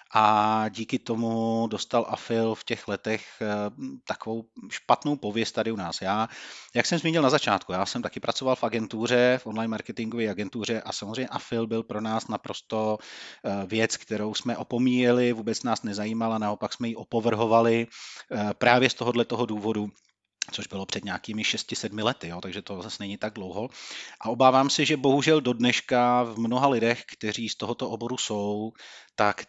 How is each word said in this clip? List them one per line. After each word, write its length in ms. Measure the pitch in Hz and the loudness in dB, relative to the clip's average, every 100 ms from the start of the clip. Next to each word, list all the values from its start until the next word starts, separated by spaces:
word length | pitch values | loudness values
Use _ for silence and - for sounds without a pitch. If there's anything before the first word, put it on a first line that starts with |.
| - 110 | 0 4
a 480 | 107 107 107 110 110 | 6 6 6 4 0
díky 300 | 104 110 127 | -2 -4 -4
tomu 680 | - 113 117 113 113 113 113 | -2 0 0 0 2 2 0
dostal 400 | 107 - 120 113 | -2 0 0 0
Afil 460 | 113 - 113 113 | -4 -2 0 0
v 100 | 110 | -2
těch 240 | - 117 - | -4 -6 -4
letech, 380 | 98 107 110 - - | -6 -2 -4 -6 -6
eh, 40 | 107 104 104 127 135 135 - | -4 -2 -4 -6 -12 -10 -8
takovou 380 | - - 113 113 - 95 | -8 -6 -8 -10 -16 -14
špatnou 460 | - - 120 147 147 | -4 2 2 2 -2
pověst 360 | 104 107 113 | -2 -2 -2
tady 200 | - 110 | -2 -2
u 40 | 110 | -4
nás. 260 | 90 - | -6 -4
Já, 260 | 92 104 113 - - - - | -2 0 -2 -6 -16 -18 -4
jak 120 | 120 - | 0 2
jsem 120 | 170 | 2
zmínil 240 | 160 165 | 2 4
na 80 | 135 | 4
začátku, 420 | 143 - 98 - | 4 2 0 0
já 140 | 92 98 | -2 -2
jsem 160 | 123 | -4
taky 180 | 110 - | -6 -6
pracoval 360 | - - 131 127 | -4 -2 0 0
v 80 | |
agentuře, 720 | 113 117 107 110 117 123 123 127 | 0 -2 -4 -2 2 6 6 4
v 40 | 113 | -2
online 220 | 110 113 | -4 -4
marketingové 600 | 110 - 110 110 117 110 | -4 -8 -8 -6 -2 -2
agentuře 540 | 95 101 117 104 113 | -2 -6 -6 -4 -4
a 100 | - | -4
samozřejmě 360 | - 101 92 127 | -8 -6 -6 -6
Afil 380 | - - 117 113 | -8 -4 -4 -2
byl 160 | 113 | -2
pro 180 | 113 104 | -4 -4
nás 280 | 110 110 - | -2 -4 -4
naprosto, 720 | 107 - 104 - 110 110 107 - - - - | -8 -8 -10 -6 -2 0 -2 -6 -16 -18 -8
eh, 220 | - 101 95 | -6 -4 -2
věc, 300 | 110 113 - | 0 0 -2
kterou 380 | - 104 107 | -6 -4 -4
jsme 220 | 104 123 110 | -4 -4 -4
opomíjeli, 760 | - 120 127 123 123 123 123 | -2 2 4 4 6 6 4
vůbec 300 | 113 110 110 | 0 -2 -4
nás 200 | 123 110 | -2 -2
nezajímala, 560 | 110 101 107 113 113 110 | -4 -4 -4 -2 -2 -2
naopak 340 | 104 104 104 | -2 -4 -6
jsme 160 | - 117 | -6 -6
ji 80 | 110 | -6
opovrhovali, 920 | - - 113 110 113 113 117 117 117 - - - - | -4 0 2 2 6 6 6 4 0 -8 -18 -16 -8
eh, 220 | 123 104 - | -4 -2 2
právě 320 | 120 123 127 | 4 6 4
z 40 | |
tohodle 300 | - 120 120 | 0 -2 0
toho 220 | 117 117 117 | 0 0 -2
důvodu, 440 | 107 107 107 104 - _ _ _ - - | -2 -2 -2 -4 -8 _ _ _ -10 -10
což 140 | - - | -10 -10
bylo 200 | 98 95 | -10 -8
před 180 | - | -8
nějakými 400 | 98 90 - 107 | -6 -8 -8 -4
šesti, 320 | 107 - - 110 | -4 -4 -6 -6
sedmi 260 | 107 104 | -6 -2
lety, 260 | 110 135 170 | -2 -2 -6
jo, 120 | - | -10
takže 220 | 98 95 | -10 -10
to 200 | - 98 | -10 -10
zase 140 | 104 - | -10 -10
není 160 | 101 101 | -10 -6
tak 160 | 107 | -6
dlouho. 360 | 107 92 90 120 - - - - - | -6 -8 -6 -8 -10 -16 -14 -16 -8
A 80 | 110 | -4
obávám 420 | 117 131 131 135 | 6 8 8 4
se, 140 | - | 2
že 120 | 143 151 | 2 2
bohužel 440 | 135 143 143 156 | 4 4 6 4
do 120 | 127 | 4
dneška 720 | 117 123 120 - 123 123 123 | 2 2 2 2 4 4 4
v 160 | 117 110 | 0 -2
mnoha 300 | 113 123 139 | 0 2 4
lidech, 340 | 120 113 120 - | 4 2 0 -4
kteří 420 | - 110 104 110 | -8 -6 -4 -6
z 80 | - | -6
tohoto 340 | 107 120 117 | -6 -4 -6
oboru 280 | 110 117 123 | -6 -6 -4
jsou, 540 | - 107 101 104 110 - - - - | -4 -2 -2 -2 -4 -10 -20 -20 -6
tak 300 | - 104 - | 0 0 0